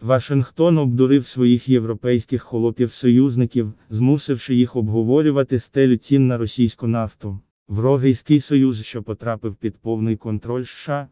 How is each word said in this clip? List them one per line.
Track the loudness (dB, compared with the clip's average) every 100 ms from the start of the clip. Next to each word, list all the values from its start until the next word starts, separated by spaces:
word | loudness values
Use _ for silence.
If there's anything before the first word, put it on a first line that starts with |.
Вашингтон | 0 0 2 -2 -2 0 2 2
обдурив | 2 2 4 4 0
своїх | 0 2 2 2
європейських | 0 0 -4 -2 -2 -2 -8
хлопів-союзників, | -4 -2 -2 -2 -4 0 2 4 4 0 0 -2 -4 -8 -10
змусивши | 0 2 2 0 -6 -2
їх | 0 2 0
обговорювати | -2 0 2 2 2 0 0 -2
стелю | -2 0 2 2
цін | 2 2 2
на | 0
російську | -4 0 0 0 -4
нафту. | -2 -4 _ -12 -12 _ _ -8
Ворогійський | -2 0 2 2 0 2 0
союз, | 2 2 2 -2
що | -8 -12
потрапив | -10 -8 -6 -6 -8
під | -6 -10 -8
повний | -6 -4 -2 -4
контроль | -4 -8 -6 -8
С | -8
Ш | -14 -8
А, | -8 -8